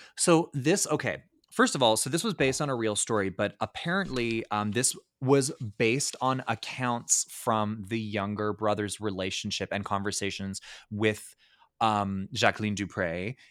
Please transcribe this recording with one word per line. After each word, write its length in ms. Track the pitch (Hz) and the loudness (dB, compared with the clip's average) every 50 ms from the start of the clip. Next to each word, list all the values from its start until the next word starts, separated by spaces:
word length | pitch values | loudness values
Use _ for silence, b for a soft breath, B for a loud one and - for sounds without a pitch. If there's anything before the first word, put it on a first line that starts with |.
| B B B | B B B
so 340 | - - 180 165 165 170 - | 0 4 6 6 6 6 2
this, 340 | - 139 123 151 190 - - - | -2 -2 2 2 2 2 2 0
okay, 340 | 151 - - 107 73 - - _ _ _ _ _ | 0 0 0 -2 -4 -6 -8 _ _ _ _ _
first 240 | - - 254 233 - | 0 2 2 2 4
of 80 | 147 | 4
all, 140 | 127 110 110 | 6 6 6
so 140 | - - 131 | 4 2 0
this 140 | 143 165 - | -2 -2 -2
was 100 | 226 170 | -2 0
based 260 | - 139 135 131 - | 2 2 2 2 0
on 80 | 151 143 | -2 -2
a 40 | 131 | -2
real 220 | 117 110 107 104 | -2 -2 -2 0
story, 320 | - - - 113 104 95 95 | -2 0 0 2 0 0 0
but 240 | 87 - 104 101 - - | 0 0 -2 -2 -2 -4
apparently, 840 | 110 - - - - 165 180 196 185 - 131 123 117 117 113 110 - - | -6 -6 -6 -6 -4 -2 -2 -2 -2 -2 -2 -2 0 0 0 -2 -2 -2
um, 220 | 107 104 104 107 | -2 0 0 0
this 240 | 104 120 131 - - - - _ _ - | 0 2 0 0 -2 -4 -12 _ _ -2
was 320 | 135 127 139 139 127 131 - - 120 104 - - | 2 4 6 6 4 2 -4 -6 -10 -8 -2 2
based 380 | 120 113 120 143 - - - - | 2 4 4 2 0 -4 -4 -2
on 220 | 131 131 131 131 127 - | 0 0 0 -2 -2 -4
accounts 800 | 110 - - - - 127 127 123 120 120 - - - - - - | -4 -4 -6 -10 -8 -4 -2 -2 -2 -2 -2 -2 0 0 -2 -4
from 540 | - - - 120 110 107 107 104 110 113 98 92 | -8 -4 0 2 2 2 2 0 -2 -6 -6 -4
the 120 | 113 113 | -4 -4
younger 520 | 110 104 104 101 98 104 104 101 104 107 | -4 -2 -2 -2 -2 -2 -2 -2 -2 -2
brother's 480 | 101 - 107 104 104 107 104 98 - - | -2 0 0 0 2 0 -2 -4 -4 -4
relationship 680 | 107 107 95 95 92 98 - - - 104 - - 98 - | -4 -4 -4 -2 -4 -4 -4 -4 -6 -4 -4 -4 -4 -4
and 140 | 95 101 98 | -4 -4 -4
conversations 760 | - 104 98 98 104 95 - 101 98 - - 98 98 95 - B B B B B B | -2 -2 -2 -2 -2 -4 -2 -4 -4 -4 -6 -8 -8 -8 -10 B B B B B B
with, 460 | 107 104 110 107 104 - - - - b b b b b b b b - | -2 2 2 2 2 0 -6 -20 -20 b b b b b b b b 0
um, 480 | 117 110 107 104 101 98 98 95 98 - | 2 2 2 2 0 -2 -2 -4 -6 -6
Jacqueline 420 | - 107 117 104 95 - 107 107 101 | -2 4 4 4 4 2 -2 -2 -2
du 120 | 95 101 | -2 -4
Pré, 500 | 87 - 107 92 85 82 90 92 113 131 B B B | -4 -2 -4 -2 -2 -2 -4 -6 -6 -8 B B B